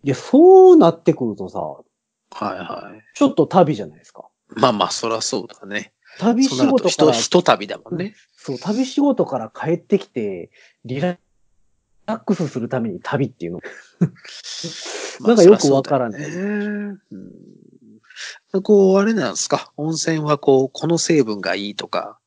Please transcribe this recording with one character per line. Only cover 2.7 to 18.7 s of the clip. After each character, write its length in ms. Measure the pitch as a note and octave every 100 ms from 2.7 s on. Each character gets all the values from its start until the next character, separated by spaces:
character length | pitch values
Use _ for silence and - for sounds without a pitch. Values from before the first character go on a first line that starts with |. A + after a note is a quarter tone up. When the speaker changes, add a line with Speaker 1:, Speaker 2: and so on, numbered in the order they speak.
| - G2+ G#2+
Speaker 2:
い。 80 | _
Speaker 1:
ち 100 | -
ょ 40 | C#4
っ 80 | -
と 100 | C#3+
旅 300 | - D#3 A#2
じ 80 |
ゃ 40 | E2+
な 80 | D2+
い 40 |
で 60 | _
す 80 |
か。 120 | - - _ _
Speaker 2:
ま 220 | - B2+
あ 20 |
ま 140 | G#2+ F2+
あ、 60 |
そ 180 | - A#2
ら 120 | A2+
そ 200 | - A#2
う 60 | -
だ 180 | - G2
ね。 240 | G#2 G2+ _ _ -
Speaker 1:
旅 260 | G3+ A#3 C4+
仕 40 |
事 80 | B3+
か 60 |
ら、 60 | C#4
Speaker 2:
そ 0 |
う 20 |
な 60 | C4
る 60 |
と 60 | F3+
ひ 80 | -
と、 140 | D#3
ひ 180 | A#2 A2+
と 120 | F3+
旅 240 | E3+ A2 G2+
だ 100 | -
も 140 | -
ん 60 | E3+
ね。 180 | G3 _ _ _
Speaker 1:
そ 160 | -
う、 60 | B2+
旅 260 | E3+ G#3+ C4
仕 160 | -
事 240 | C#4+ A#3+ E3
か 120 | B2+
ら 140 | A2
帰 180 | - D#3
っ 60 | E3+
て 200 | _ G3
き 80 | -
て、 420 | - G#2 F#2 F2 _ _ _ A#2+
リ 160 | C3+
ラ 160 | F3+ F3 _ _ _ _ _ _ _ _ -
ッ 100 | A3
ク 160 | - F#3+
ス 120 | D#3
す 120 | C3
る 100 | A#2+
た 100 | C3
め 100 | A2+
に 100 | F2+
旅 260 | - C#3+ B2+
っ 20 |
て 140 | _ E2+
い 40 |
う 40 |
の。 60 | F2
Speaker 2:
<laughs> 1600 | - - _ _ F3 - - - - - E3+ - - - - -
ま 60 | -
あ、 20 |
Speaker 1:
な 40 |
ん 40 | A#3
か 60 |
よ 140 | F3+ G#3
く 140 | C#3+
わ 120 | C3+
か 140 | C3 C#3+
ら 120 | A#2+
な 80 | G#2
い。 40 |
Speaker 2:
そ 60 | D3+
ら 60 |
そ 60 | E3+
う 40 |
だ 60 | G3
よ 440 | G#3 G#3 G#3 G#3
ね。 60 | G3 _ F#2+ - - - - _ _ A2 A2 _ - - - _
う 40 | G3
ん。 20 |
こ 320 | G3